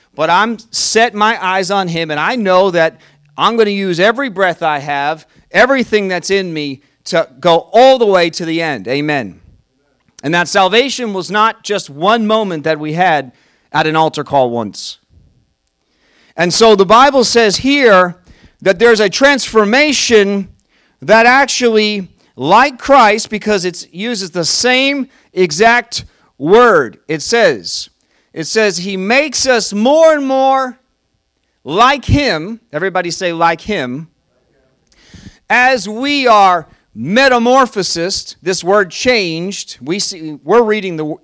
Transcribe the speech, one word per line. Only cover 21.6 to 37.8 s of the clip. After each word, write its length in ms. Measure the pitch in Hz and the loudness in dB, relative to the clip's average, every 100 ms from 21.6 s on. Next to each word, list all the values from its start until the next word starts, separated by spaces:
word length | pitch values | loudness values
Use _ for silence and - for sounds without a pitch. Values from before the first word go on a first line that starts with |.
| 240 214 214 208 175 _ _ - | 0 2 0 -2 -8 _ _ -6
like 420 | 139 214 285 254 | 2 4 4 0
Christ, 500 | - 269 214 214 - | 2 4 4 2 -4
because 380 | 214 214 208 180 | -6 -2 -2 -4
it 260 | 170 - | -8 -12
uses 380 | 170 226 214 185 | -10 -8 -6 -6
the 160 | 175 156 | -6 -4
same 640 | - 240 254 269 285 247 _ _ | -2 0 0 0 -2 -6 _ _
exact 720 | 180 180 151 226 240 240 - - _ _ - | -2 -2 2 2 2 -2 -10 -14 _ _ -8
word, 640 | 147 220 240 175 117 - - | 2 6 6 4 0 -6 -8
it 140 | 156 | -8
says, 720 | - 233 190 110 82 - - _ _ _ _ | -2 2 2 0 -6 -10 -12 _ _ _ _
it 120 | 156 | -12
says, 340 | 156 220 208 170 | -6 -2 -2 -2
"He 180 | 190 190 | -6 -6
makes 500 | 190 262 302 - 269 | -2 -2 -2 -2 0
us 280 | 233 - | 0 -2
more 400 | 202 240 311 320 | -2 2 4 4
and 120 | 302 269 | 2 0
more 520 | 262 269 269 254 247 _ _ _ _ _ _ _ _ | 0 0 0 -4 -10 _ _ _ _ _ _ _ _
like 420 | - 180 254 285 - | -4 2 2 0 0
him." 540 | 285 269 160 180 233 _ | 0 0 -4 -6 -14 _
Everybody 380 | 151 190 180 175 | -6 -4 -4 -6
say, 240 | - 180 | -6 -6
"Like 260 | 165 165 165 | 0 0 0
him." 480 | - 196 127 135 160 _ _ _ _ _ _ _ _ _ _ - - - - | -6 -6 -6 -10 -14 _ _ _ _ _ _ _ _ _ _ -20 -20 -14 -4
"As 360 | 233 254 254 185 | 0 2 0 -4
we 400 | 220 277 285 247 | -6 -4 0 2
are 400 | 214 190 175 - _ _ | 4 4 2 -4 _ _
metamorphosis," 1400 | 107 131 226 262 247 233 262 254 208 | -10 -2 2 2 2 2 2 2 -2